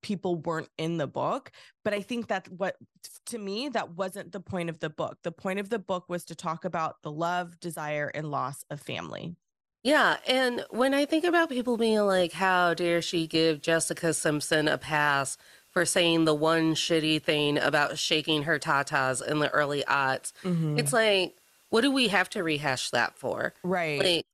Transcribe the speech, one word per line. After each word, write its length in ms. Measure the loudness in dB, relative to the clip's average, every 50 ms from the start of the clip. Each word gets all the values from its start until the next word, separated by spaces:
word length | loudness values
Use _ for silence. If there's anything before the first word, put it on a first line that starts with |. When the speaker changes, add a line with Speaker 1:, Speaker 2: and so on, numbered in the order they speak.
Speaker 1:
people 340 | -8 -6 -6 -4 -2 -2 -4
weren't 340 | -2 -2 -4 -4 -4 -6 -8 _ -6
in 200 | -4 -4 -2 -4
the 100 | -4 -4
book. 440 | -4 -4 -4 -2 -4 -4 -6 -12 -20 -20 -20 -20 _ _ -4
But 100 | -4 -4
I 80 | -4
think 260 | -4 -6 -6 -6 -4 -4
that 200 | -4 -4 -6 -8
what, 260 | -8 -6 -4 -4 -4 -6 -12 -20 _ _ -20 -20 -20 -18 -14 -12
to 100 | -10 -10
me, 320 | -8 -6 -6 -6 -6 -4
that 220 | -4 -4 -4 -4
wasn't 400 | -6 -6 -6 -6 -6 -10 -12 -12
the 80 | -12 -14
point 280 | -10 -6 -4 -4 -4 -4
of 100 | -6 -6
the 100 | -6 -6
book. 280 | -6 -4 -6 -6 -6 -8 -10
The 80 | -10
point 280 | -8 -6 -6 -4 -4 -4
of 100 | -4 -4
the 100 | -4 -6
book 260 | -4 -4 -4 -4 -4 -6
was 160 | -8 -8 -8
to 100 | -10 -14
talk 300 | -8 -6 -6 -6 -4 -6
about 360 | -4 -4 -2 -2 -4 -6 _ -12
the 80 | -10
love, 480 | -6 -4 -2 -2 -2 -2 -4 -6 -10 -12
desire, 500 | -12 -10 -10 -8 -6 -4 -4 -4 -4 -4 -4
and 160 | -6 -6 -4
loss 320 | -4 -4 -4 -4 -6 -10 -12 -12
of 120 | -12 -12
family. 540 | -10 -8 -8 -8 -8 -8 -10 -10 -10 -12 -12 -14 _ _ _ _ _ _ _ _
Speaker 2:
Yeah, 360 | 0 2 4 4 4 4 2 0 0 0
and 380 | 0 2 2 0 -2 -4 -6 -4
when 220 | -2 0 2 2 2
I 120 | 2 2
think 180 | 2 0 0 2
about 240 | 2 2 2 2 2
people 280 | 0 -2 -2 0 0 2
being 240 | 2 2 4 4
like, 320 | 4 4 4 2 2 0 0
"How 400 | 0 2 2 4 4 4 4 2
dare 280 | 2 2 2 2 0
she 260 | 0 0 -2 -2 -2 0
give 340 | 2 4 4 4 2 2
Jessica 520 | 0 2 2 2 2 0 -4 -2 0 0 0
Simpson 540 | 0 0 0 0 0 0 0 2 2 2 2
a 100 | 0 -2
pass 600 | -2 -2 0 2 2 4 2 2 0 -2 -6 -10 -14 -20 -20 -20 _ _
for 140 | -2 0 0
saying 400 | 2 2 2 4 4 4 4 4
the 100 | 4 2
one 400 | 4 4 4 4 4 4 2 2
shitty 480 | 0 0 2 2 2 2 2 0 0 2
thing 340 | 0 2 2 2 2 2 2
about 400 | 2 2 2 2 2 0 -2 -4
shaking 460 | -2 0 0 0 2 0 0 0 2
her 160 | 0 0 0
tatas 680 | 0 2 2 2 0 0 0 0 0 0 0 -2 -2
in 140 | -2 0 0
the 100 | 0 2
early 340 | 2 2 2 2 0 -2 -2 0
aughts?" 460 | 0 2 2 2 0 -2 -4 -8 -12 -8 -4
Speaker 1:
Mm-hmm. 360 | -2 0 0 0 0 0 0
Speaker 2:
It's 120 | 0 2
like, 460 | 2 2 4 4 4 2 2 -2 -4 _ _ _ _ _ _ _
what 120 | 2 2
do 100 | 4 4
we 160 | 4 2 2 4
have 220 | 4 2 2 0
to 120 | -2 -4 -2
rehash 460 | 0 0 0 0 0 0 0 -2 0
that 240 | 0 2 2 0 -2 -4
for? 360 | -6 -4 -2 -2 -4 -6 -6 _ -4
Speaker 1:
Right. 360 | -2 -2 -2 -2 -2 0 0 2
Speaker 2:
Like, 220 | 2 2 0 -2 _